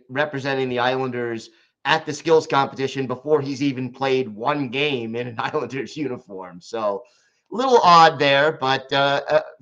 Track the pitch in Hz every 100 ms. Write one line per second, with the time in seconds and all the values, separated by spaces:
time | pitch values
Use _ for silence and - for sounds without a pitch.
0 | - 131 151 139 135 131 131 123 127 131
1 | 131 123 117 113 - _ _ _ 139 156
2 | 156 143 165 160 151 139 131 - 135 139
3 | 127 123 147 151 135 131 143 127 127 123
4 | 135 131 117 101 127 147 131 131 147 127
5 | 113 113 120 113 131 151 127 135 - 156
6 | 131 123 - 92 90 87 - 113 104 98
7 | - _ _ _ - 208 269 240 175 170
8 | 160 143 143 139 151 156 131 131 - 139
9 | 139 139 - 151 - -